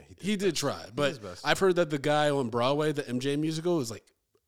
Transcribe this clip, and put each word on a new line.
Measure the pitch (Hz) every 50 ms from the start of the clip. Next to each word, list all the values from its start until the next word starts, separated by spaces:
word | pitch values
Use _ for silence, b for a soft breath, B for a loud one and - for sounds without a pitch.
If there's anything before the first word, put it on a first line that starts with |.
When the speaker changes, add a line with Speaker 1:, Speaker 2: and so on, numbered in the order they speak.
| -
Speaker 1:
he | - 95
did | - -
Speaker 2:
He | 196 214
did | 180 202 190
Speaker 1:
best. | 143 -
Speaker 2:
try, | 143 135 101 82 82
Speaker 1:
He | - 113
Speaker 2:
but | 139 147
Speaker 1:
did | 139
his | 147 120
best. | 101 92 87 - -
Speaker 2:
I've | 147 160 -
heard | 190 190 175
that | 175 175 151
the | 151 139
guy | 127 151 147 151 151 147
on | 143 143 127 113
Broadway, | 117 117 120 131 147 147 151 156
the | 147 143 131 120
M | 120 123
J | 127 139 143
musical, | 147 156 160 156 160 160 175 175 160
is, | 123 113
like, | 107 98 _ _ _ _ _ _ _ _ _